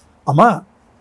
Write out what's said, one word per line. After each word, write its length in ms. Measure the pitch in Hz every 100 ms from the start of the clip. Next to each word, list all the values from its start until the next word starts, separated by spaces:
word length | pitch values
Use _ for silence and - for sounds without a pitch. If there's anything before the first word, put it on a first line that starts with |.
| _ _ -
Ama 380 | 143 233 160 - _ _ _